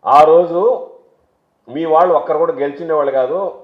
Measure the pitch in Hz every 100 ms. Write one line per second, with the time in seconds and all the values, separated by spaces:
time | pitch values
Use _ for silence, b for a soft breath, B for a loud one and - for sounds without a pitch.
0 | 98 139 156 165 175 170 220 254 - -
1 | _ _ _ _ _ _ _ 131 165 156
2 | 180 156 - 151 165 139 143 143 165 156
3 | 139 135 127 170 190 -